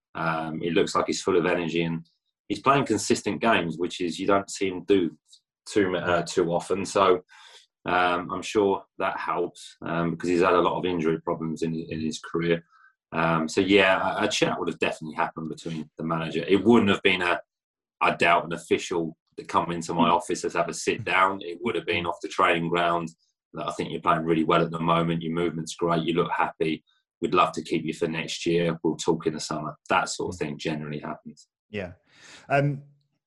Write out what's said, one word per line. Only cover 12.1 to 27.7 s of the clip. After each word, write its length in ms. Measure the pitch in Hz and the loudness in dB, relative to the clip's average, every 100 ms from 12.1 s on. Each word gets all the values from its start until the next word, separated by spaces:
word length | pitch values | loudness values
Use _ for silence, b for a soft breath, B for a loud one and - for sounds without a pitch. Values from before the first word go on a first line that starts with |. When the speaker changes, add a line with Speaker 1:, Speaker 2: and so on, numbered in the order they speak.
| 76 | -6
Speaker 1:
career. 440 | - 85 85 85 b b b b _ | -6 -2 0 0 b b b b _
Um, 380 | 82 82 82 80 | -2 2 2 2
so, 100 | - | 0
yeah, 580 | 95 98 95 92 95 95 | 4 6 6 4 0 0
a, 60 | |
a 40 | 107 | -2
chat 280 | - 165 - | 2 0 0
would 120 | 85 | -4
have 100 | 80 | -2
definitely 380 | 87 - 78 78 | -2 -2 -8 -4
happened 320 | 82 - 80 | -4 -4 -10
between 400 | 76 82 80 76 - | -10 -8 -8 -10 -8
the 60 | 80 | -4
manager. 400 | 82 80 80 82 | -4 -2 -4 2
It 160 | 98 | 4
wouldn't 280 | 98 117 101 | 6 6 6
have 120 | 95 | 2
been 180 | 98 92 | 2 2
a, 180 | 87 82 - _ _ _ _ _ | 0 -2 -4 _ _ _ _ _
I 100 | 87 | 0
doubt, 340 | 82 85 85 82 | 2 4 4 2
an 80 | |
official 640 | 82 - 95 - 87 80 - _ - | -8 0 0 0 -4 -4 -8 _ -18
to 60 | |
come 280 | 82 98 85 | -2 0 0
into 220 | 85 82 | -4 -4
my 160 | 85 85 | 2 4
office, 340 | 87 - 85 | 4 0 -4
let's 120 | 87 85 | -2 -2
have 140 | 85 | -2
a 40 | |
sit 300 | 85 - 87 | -2 -2 -2
down. 380 | 95 92 95 98 | 0 2 2 0
It 160 | 87 85 | -8 -6
would 140 | 90 85 | -4 -4
have 100 | 82 | -2
been 200 | 85 85 | -2 -2
off 160 | 85 | -6
the 80 | 80 | -6
training 400 | - 90 85 85 | 0 2 2 0
ground. 400 | 87 85 85 82 - _ _ _ 80 | 0 0 0 -4 -12 _ _ _ -8
"I 140 | 85 | -8
think 200 | - 85 | -6 -6
you're 100 | 82 | -2
playing 220 | 87 82 | 0 0
really 200 | 82 82 | 2 2
well 180 | 78 85 | 4 2
at 100 | 82 | 2
the 80 | 82 | 0
moment. 420 | 82 82 82 85 | 0 2 2 -2
Your 120 | 82 | -2
movement's 420 | 82 85 80 78 - | -2 -2 -4 -8 -4
great. 280 | 85 82 | 0 0
You 100 | 82 | 0
look 180 | 85 82 | 0 0
happy." 520 | - 78 - 80 78 - _ _ _ | 0 -4 -2 -2 -4 -8 _ _ _
"We'd 120 | 85 | 0
love 180 | 92 87 | 2 2
to 80 | - | 0
keep 240 | 78 | -4